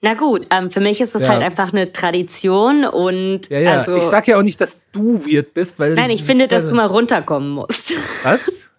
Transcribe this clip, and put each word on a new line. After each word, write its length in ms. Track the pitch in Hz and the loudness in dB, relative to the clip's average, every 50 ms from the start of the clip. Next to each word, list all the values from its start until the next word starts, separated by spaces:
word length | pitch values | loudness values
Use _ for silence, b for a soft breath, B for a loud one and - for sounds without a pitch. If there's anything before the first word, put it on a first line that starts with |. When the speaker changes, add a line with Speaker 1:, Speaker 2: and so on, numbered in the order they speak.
Speaker 1:
Na 120 | - 214 226 | 0 0 0
gut, 320 | 214 294 302 240 185 - - | 2 0 0 0 0 0 0
ähm, 200 | - 185 185 185 | 0 0 0 -2
für 100 | 180 196 | -2 0
mich 200 | 196 202 208 208 | 0 0 2 0
ist 140 | 254 226 - | -2 -2 0
das 80 | 214 131 | 0 2
Speaker 2:
Ja. 60 | 131 | 2
Speaker 1:
halt 120 | 127 120 131 | 2 2 0
einfach 300 | 180 180 - 196 180 185 | -2 -2 -4 -4 -2 0
eine 180 | 208 185 180 - | -2 -2 -2 -4
Tradition 920 | - - 170 170 180 180 175 - - - 190 185 196 208 247 285 294 277 | -4 -4 -2 -2 -2 -2 -2 -4 -2 0 0 2 2 2 4 4 2 2
und 640 | 240 - - 175 185 185 185 190 190 190 190 190 - | 0 0 0 0 0 -2 -2 -2 -2 -4 -4 -6 -6
Speaker 2:
Ja, 100 | 143 139 | -2 0
ja. 120 | 156 175 165 | 2 2 2
Speaker 1:
also 240 | 139 123 - 180 | 2 0 0 0
Speaker 2:
Ich 80 | 180 170 | 0 2
sag 220 | 170 202 208 214 - | 2 2 2 4 4
ja 80 | 226 | 4
auch 60 | 202 202 | 4 4
nicht, 180 | 208 180 - | 2 0 0
dass 200 | 190 165 - - _ _ _ | -4 -4 -4 -10 _ _ _
du 320 | 202 214 226 240 208 147 | -2 0 0 0 0 0
weird 300 | 147 151 143 147 - _ | 0 0 0 0 -2 _
bist, 240 | 170 180 180 - - | -4 -4 -4 -4 -2
weil 160 | - 147 165 | -2 0 2
Speaker 1:
Nein, 160 | 165 240 254 | 2 0 0
Speaker 2:
ich 60 | 233 208 | -2 -4
Speaker 1:
ich 40 | 151 | 0
finde, 200 | 147 262 254 262 | 0 2 2 2
dass 180 | 254 240 - - | 2 2 0 0
Speaker 2:
also 100 | - 226 | 2 0
Speaker 1:
du 20 | 240 220 | 0 0
mal 40 | |
runterkommen 640 | 202 185 214 240 240 247 185 151 - 160 143 139 143 | 2 2 0 0 2 0 -2 -2 -2 -4 -4 -4 -4
musst. 440 | 143 143 - - - - - - 339 330 294 - - - - | -6 -8 -6 -2 -2 -2 0 -2 -4 -4 -6 -8 -10 -4 0
Speaker 2:
Was? 460 | 127 180 262 - - 370 - - _ _ | 2 2 2 0 -4 -6 -8 -12 _ _